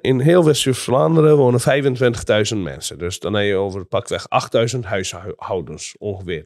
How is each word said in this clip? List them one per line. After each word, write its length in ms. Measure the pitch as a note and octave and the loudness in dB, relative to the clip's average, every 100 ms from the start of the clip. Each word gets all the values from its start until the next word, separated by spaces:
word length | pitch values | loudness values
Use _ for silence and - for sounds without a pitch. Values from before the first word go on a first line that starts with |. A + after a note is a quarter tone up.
in 200 | A#2 C3 | 2 2
heel 240 | D3 F3+ | 4 6
West-Vlaanderen 920 | D#3 C3+ C3+ B2 - B2+ D#3 E3 D3+ D3 | 6 4 0 -2 0 2 4 4 6 6
wonen 240 | B2+ B2 | 4 4
vijfentwintigduizend 1040 | D3+ C#3 C#3 B2 B2+ A#2 - G#2+ G#2 A2 | 2 2 2 2 0 0 0 0 2 -2
mensen. 360 | E2+ C2+ - D2 | -6 -8 -12 -8
Dus 200 | F2 F#2+ | -8 -6
dan 160 | F2 | -4
heb 120 | G#2 G2+ | -2 0
je 100 | F#2+ | 0
over 280 | G2 F#2+ | -2 -6
pakweg 440 | F2 G2 - F2 - | -6 -6 -4 -8 -2
achtduizend 560 | C3 - A#2 A#2 B2+ | -4 0 0 0 -4
huishoudens 1120 | G2 G#2 F#2 F2+ F#2+ - - F#2+ D#2 D#2 - - | -6 -6 -6 -10 -14 -14 -8 -8 -8 -14 -16 -12
ongeveer, 460 | G#2 F#2+ F2+ E2 | -10 -10 -8 -10